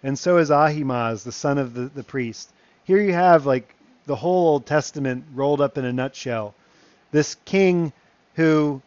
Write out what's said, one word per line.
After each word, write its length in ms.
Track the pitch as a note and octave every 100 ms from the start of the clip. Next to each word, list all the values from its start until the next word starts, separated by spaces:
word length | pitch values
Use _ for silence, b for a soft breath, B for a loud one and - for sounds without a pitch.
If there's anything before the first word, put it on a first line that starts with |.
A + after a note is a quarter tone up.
And 140 | C#3 C3+
so 200 | F3+ F3
is 120 | D#3
Ahimaaz, 720 | D3 D3+ D3+ C3+ B2 A2+ A2+
the 80 | B2
son 260 | - D3+ C#3+
of 160 | C3
the, 160 | A#2+ B2+
the 100 | C#3
priest. 460 | B2 C#3 A#2 G#2+ - b b b
Here 160 | - F#3+
you 120 | G#3
have, 320 | F3 F3+ E3+
like, 300 | C#3+ C3 A2+ _ _ _ -
the 100 | C#3
whole 320 | E3 F#3 E3+
Old 180 | D3 A#2+
Testament 580 | D3+ - D3+ C3+ B2+ D#3
rolled 260 | C3 C#3 C#3+
up 160 | C#3 C#3+
in 60 |
a 80 | B2+
nutshell. 640 | B2 C3 - C3 A#2 G#2 _ b b b b b
This 240 | D3+ D3 -
king 480 | - F#3+ F#3+ F3+ D#3+ b b b _
who 460 | - D#3+ D#3 D3+ C3+